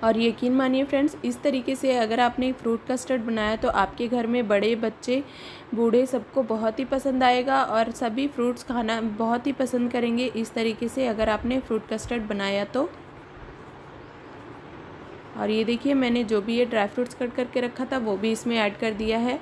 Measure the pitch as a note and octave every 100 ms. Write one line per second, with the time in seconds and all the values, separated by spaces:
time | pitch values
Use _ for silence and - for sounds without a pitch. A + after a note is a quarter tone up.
0 | A3+ A3 A#3 A3 B3 B3+ C4 C4 C#4 C#4
1 | C#4+ - A#3+ A#3+ D4 C4 A#3+ C4+ C4+ B3+
2 | A3 A3+ A#3+ A#3+ B3+ B3+ A#3 A3+ - C4
3 | - C4 A3+ A3+ G#3+ A3 B3 - F#3+ -
4 | A#3+ B3 A3+ A#3+ G#3 G3+ G#3+ A3+ A3+ A3
5 | - B3+ C#4+ - - - - A3+ A#3 A3+
6 | C4 B3+ G3+ - A#3+ A3 A3 A3 B3+ C4+
7 | C4+ C4 B3+ B3 B3+ C4+ C4 A3 A3+ A3+
8 | A#3+ A3 C#4 C#4+ A#3+ A#3+ - A#3+ A3 A3+
9 | A3 G#3 A3+ A#3+ B3 C4 B3+ B3 A#3+ B3
10 | A#3 A#3 B3 A3 A3 - A3+ A3 A#3 C4+
11 | B3+ G#3+ G#3+ G#3+ A#3 B3+ B3+ A3 A3 A3
12 | - A#3+ G#3+ G#3 G3 G3 G3+ B3 E4 -
13 | - - - - - - - - - -
14 | - - - - - - - - - -
15 | - - - A3 G#3 A3 A3 A#3+ C#4 C#4
16 | B3+ A#3+ A3+ A3 G3+ A#3 B3 A3+ G3+ -
17 | B3 - B3 A#3+ B3 B3+ A#3+ A#3+ C4 C4
18 | A3+ F#3+ A3 A3 - A#3 G#3 G3+ A3+ G#3
19 | A3 A3 A#3+ C#4